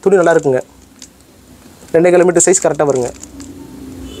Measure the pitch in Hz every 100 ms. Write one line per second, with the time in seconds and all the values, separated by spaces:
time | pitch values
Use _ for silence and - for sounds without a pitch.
0 | 190 196 170 165 147 127 - - - -
1 | - _ _ - - - - - - 165
2 | 175 180 180 170 175 165 170 147 147 127
3 | 123 - - - - - - - - -
4 | - -